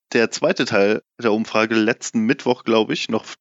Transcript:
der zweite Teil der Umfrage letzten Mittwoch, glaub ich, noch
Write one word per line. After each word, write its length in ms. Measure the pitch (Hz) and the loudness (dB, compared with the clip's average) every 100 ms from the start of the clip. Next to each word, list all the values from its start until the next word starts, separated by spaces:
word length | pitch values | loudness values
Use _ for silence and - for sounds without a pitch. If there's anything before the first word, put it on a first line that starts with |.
| - | -2
der 160 | 120 110 | 0 0
zweite 340 | - 151 170 | 0 -2 0
Teil 380 | 123 104 101 107 _ - | 0 2 2 0 _ -4
der 100 | 117 | -2
Umfrage 400 | 110 110 110 110 | 0 0 0 0
letzten 460 | 110 107 131 - 117 | 2 0 -2 -4 -2
Mittwoch, 440 | 110 143 123 120 | 0 0 -2 -2
glaub 260 | - 113 107 | 0 0 0
ich, 200 | - - | -4 -4
noch 160 | 110 - - | -6 -6 -12